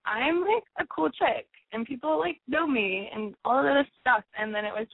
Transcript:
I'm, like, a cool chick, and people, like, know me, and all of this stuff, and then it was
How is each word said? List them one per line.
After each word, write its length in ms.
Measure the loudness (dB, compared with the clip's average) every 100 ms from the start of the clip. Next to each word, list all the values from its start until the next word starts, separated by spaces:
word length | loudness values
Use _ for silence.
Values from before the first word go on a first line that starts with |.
| -6
I'm, 360 | -2 0 2
like, 200 | 2 0 -2 -8
a 80 | -6
cool 240 | -2 -2
chick, 380 | 2 0 0 -6 _ _
and 140 | -8 -6
people, 320 | -6 -2 0
like, 220 | 0 -4 -4
know 200 | 0 2
me, 440 | 0 0 -4 -6
and 220 | -8 -8 -4
all 140 | 0 2
of 60 | 4
this 180 | 4 2 _
stuff, 240 | 2 2 0 -6
and 160 | -4
then 100 | -4
it 80 | -4
was 140 | -6 -8